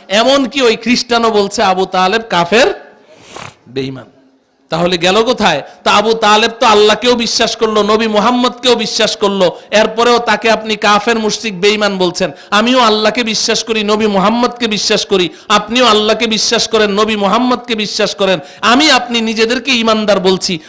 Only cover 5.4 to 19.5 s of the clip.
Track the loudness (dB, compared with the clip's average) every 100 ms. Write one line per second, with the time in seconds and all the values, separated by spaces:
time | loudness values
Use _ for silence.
5.4 | 0 0 -6 -6 0 0 2 0 2 2
6.4 | 0 0 2 4 4 2 0 0 -2 -2
7.4 | -2 -2 -2 0 2 0 0 0 2 0
8.4 | -2 -2 0 0 -2 -2 -2 0 -2 2
9.4 | 0 0 -2 0 2 0 2 2 0 0
10.4 | 0 -2 -2 -2 0 2 0 -2 -2 -4
11.4 | -6 0 0 2 -2 0 -2 -2 -6 -6
12.4 | -2 0 2 2 2 2 0 0 -4 -2
13.4 | -2 -4 -2 -4 0 0 0 2 0 0
14.4 | -2 -2 -4 -2 -2 -2 0 0 -2 -6
15.4 | -2 -2 0 2 4 4 2 -2 -2 -2
16.4 | -2 -2 0 0 0 0 0 0 0 0
17.4 | 0 -2 -4 -6 -4 -2 -4 -2 -2 -2
18.4 | -4 -4 0 2 4 2 0 -4 -2 0
19.4 | 0